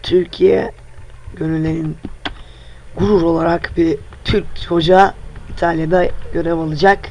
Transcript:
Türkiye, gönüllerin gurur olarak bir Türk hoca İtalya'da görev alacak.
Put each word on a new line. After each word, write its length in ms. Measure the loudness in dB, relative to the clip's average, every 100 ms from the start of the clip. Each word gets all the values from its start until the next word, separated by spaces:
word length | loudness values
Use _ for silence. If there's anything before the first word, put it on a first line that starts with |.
Türkiye, 680 | 2 0 0 2 4 4 0 -8 -18 -16 -16 -16 -16 -8
gönüllerin 600 | -4 -2 -2 -2 -4 -8 -12 -12 -12 -14 -18 -20 -20 -20 -16 -2
gurur 240 | 4 4
olarak 500 | 4 2 2 0 -2 0
bir 200 | 2 0 -6 -12 -2
Türk 200 | 0 0 -8 -2
hoca 460 | 0 6 6 6 2 -14 -14 -12
İtalya'da 520 | -2 -2 0 2 2 2 -2 -4
görev 240 | -2 -2 -2
alacak. 420 | -2 2 4 2 -2